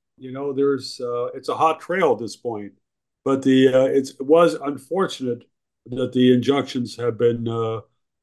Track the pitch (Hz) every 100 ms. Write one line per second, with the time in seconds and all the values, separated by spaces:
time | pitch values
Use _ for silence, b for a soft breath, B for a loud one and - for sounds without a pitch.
0 | _ _ 131 135 143 131 139 135 120 -
1 | 123 120 127 131 135 131 160 160 - 185
2 | 165 110 113 - 123 107 101 _ _ _
3 | _ _ 135 135 135 131 131 131 135 139
4 | 135 - 135 165 170 156 139 135 - 180
5 | 185 - 131 120 _ _ _ _ - 123
6 | 120 127 127 123 113 139 131 131 120 -
7 | 120 113 120 117 117 113 110 110 - _
8 | _ _